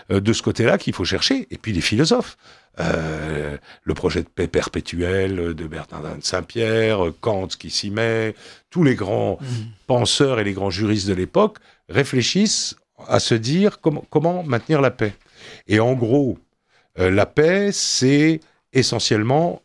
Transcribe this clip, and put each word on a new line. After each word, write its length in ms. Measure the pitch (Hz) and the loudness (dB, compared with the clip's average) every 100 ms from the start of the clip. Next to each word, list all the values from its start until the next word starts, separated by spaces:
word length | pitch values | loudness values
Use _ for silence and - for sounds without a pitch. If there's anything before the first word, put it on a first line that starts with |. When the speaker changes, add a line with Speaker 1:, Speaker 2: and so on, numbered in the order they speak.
| - | -2
Speaker 1:
euh, 80 | 98 | 0
de 140 | 101 | 2
ce 80 | 113 | 0
côté-là 380 | - 101 120 196 | 0 0 2 2
qu'il 140 | - - | -2 -4
faut 100 | 90 | -2
chercher. 420 | 92 - 269 - | -2 0 0 -2
Et 60 | - | -10
puis 140 | - | -4
les 80 | 90 | -2
philosophes. 560 | - 107 160 247 - - - - _ - | 0 2 2 2 -2 -12 -20 -20 _ -6
Euh, 800 | - 85 80 78 78 73 73 71 - - | -2 -2 -4 -6 -6 -6 -6 -8 -14 -10
le 100 | - | -6
projet 280 | 76 90 90 | -2 -2 -2
de 60 | 78 | -4
paix 200 | - 87 | -4 -2
perpétuelle 1080 | - - 87 - 85 87 95 95 92 85 | 0 -2 -6 -6 -4 -2 0 -2 -2 -4
de 120 | 80 80 | -6 -8
Bernardin 520 | 80 76 80 78 76 | -12 -12 -12 -12 -8
de 60 | - | -6
Saint-Pierre, 800 | 92 85 117 113 110 110 107 85 | -6 -6 -4 0 2 2 2 0
euh, 100 | - | -2
Kant 260 | 117 98 92 | -2 -2 -4
qui 220 | - 87 | -10 -8
s'y 200 | - 101 | -6 -4
met, 460 | 104 113 113 110 - - - _ | -2 0 0 -2 -6 -18 -20 _
tous 140 | 175 | 2
les 120 | 147 107 | 2 2
grands 420 | 95 113 107 92 | 0 -2 -2 -4
Speaker 2:
Mhm. 80 | 131 120 113 110 - | -6 -8 -10 -14 -2
Speaker 1:
penseurs 540 | 123 117 - 139 120 | 0 2 2 2 2
et 20 | |
les 80 | 101 | 0
grands 200 | 95 98 | -2 -4
juristes 360 | 90 107 107 98 | 0 0 0 0
de 60 | |
l'époque 460 | 92 92 180 214 - _ _ - | -2 0 2 2 0 _ _ -6
réfléchissent 880 | 98 139 131 113 185 214 - - - _ _ - | -2 0 0 0 2 0 0 -4 -10 _ _ -2
à 140 | 113 | 0
se 120 | - | 2
dire 460 | 117 113 170 202 - | 0 2 2 2 0
comment, 240 | 165 151 - | -2 -2 -2
comment 340 | 151 165 180 | 0 0 -2
maintenir 380 | 160 120 - 151 | -2 -4 0 2
la 100 | 131 | 2
paix. 220 | - 107 - _ _ - - - | 0 -4 -4 _ _ -20 -20 0
Et 100 | 104 | 2
en 140 | 117 | 2
gros, 440 | 131 110 143 131 85 _ _ _ _ _ - | 2 2 2 2 -2 _ _ _ _ _ 0
euh, 100 | 92 | 2
la 160 | 98 98 | 4 2
paix, 440 | - 156 190 202 | 4 4 4 0
c'est 720 | - - - 127 143 156 160 - _ _ | -2 -2 2 4 4 4 0 -4 _ _
essentiellement 880 | 131 - 117 - 110 110 143 175 - | 0 0 0 0 0 2 2 0 -4